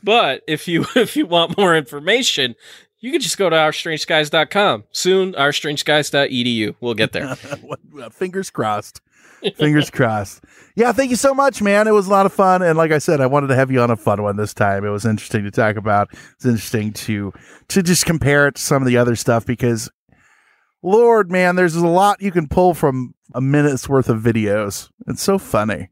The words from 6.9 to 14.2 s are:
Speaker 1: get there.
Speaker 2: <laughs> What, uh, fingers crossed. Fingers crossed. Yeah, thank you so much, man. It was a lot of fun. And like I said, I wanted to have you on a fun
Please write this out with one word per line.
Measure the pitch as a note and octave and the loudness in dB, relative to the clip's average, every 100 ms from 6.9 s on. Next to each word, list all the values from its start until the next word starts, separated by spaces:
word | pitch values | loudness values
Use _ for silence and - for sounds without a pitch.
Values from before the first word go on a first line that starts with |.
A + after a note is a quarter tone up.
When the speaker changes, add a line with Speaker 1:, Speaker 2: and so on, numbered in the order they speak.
| A2 | -2
Speaker 1:
get | A2 | -4
there. | - C3+ B2+ C3+ | -4 -8 -12 -12
Speaker 2:
<laughs> | C#3 | -16
What, | B2 C#3+ _ C#3+ | -14 -18 _ -20
uh, | A#2 | -20
fingers | _ F#3 F#3 F#3+ | _ -8 -6 -8
crossed. | - A2 G#2 - - _ _ _ _ G#3 - | -6 -4 -4 -8 -20 _ _ _ _ -8 0
Fingers | D3+ D3+ C#3+ | 2 2 0
crossed. | - A#2+ G#2+ G2+ - _ _ _ - | 0 -2 0 -6 -14 _ _ _ 0
Yeah, | A#3+ | 0
thank | A3 C4+ | 2 0
you | B3 | 2
so | C4+ C4+ | 2 4
much, | C#4 G#3+ | 0 2
man. | G3+ G3+ G#3+ | 2 2 4
It | |
was | G#3+ F#3+ | 2 4
a | |
lot | G3+ G3 | 2 2
of | |
fun. | - F#3+ F#3 | 2 2 4
And | F3+ D#3+ | 2 2
like | D#3+ | 2
I | D3+ | 2
said, | - D3+ | 2 2
I | B2+ | 2
wanted | C#3+ C#3 | 2 2
to | C3 | 2
have | C3 | 2
you | C3 | 2
on | A#2+ | 2
a | A2+ | 0
fun | - G2+ | 0 0